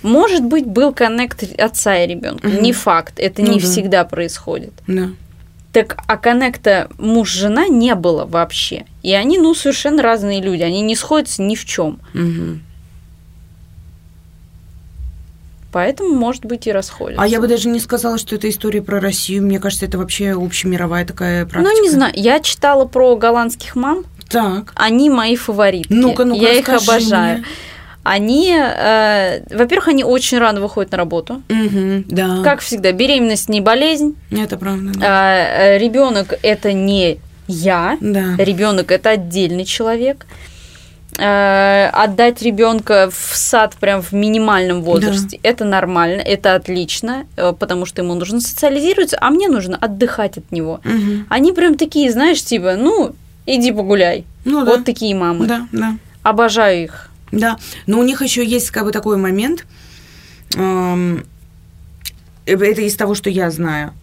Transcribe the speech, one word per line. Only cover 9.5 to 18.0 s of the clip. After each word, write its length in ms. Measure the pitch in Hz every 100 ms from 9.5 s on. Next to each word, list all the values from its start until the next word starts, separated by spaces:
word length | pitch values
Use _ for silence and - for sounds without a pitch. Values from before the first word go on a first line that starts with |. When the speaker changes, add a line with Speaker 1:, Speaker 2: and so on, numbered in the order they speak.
Speaker 1:
совершенно 480 | 330 277 277 294 294
разные 380 | 233 226 202 196
люди, 200 | 190 175
они 200 | 170 190
не 120 | 214
сходятся 480 | 220 - 302 294 -
ни 120 | 196
в 100 | 220
чем. 340 | - - 156 - -
Speaker 2:
Мгм. 480 | - 170 170 165 156 160 - - - - - - - - - - - - - - - - - - - - - - - - - - - - - -
Speaker 1:
Поэтому, 420 | 180 185 285 392
может 300 | 269 233 254
быть, 220 | 226 240 226
и 40 |
расходятся. 480 | 196 196 - - -
Speaker 2:
А 40 | 208
я 140 | 226
бы 80 | 233
даже 200 | 233 220
не 120 | 233
сказала, 360 | - 240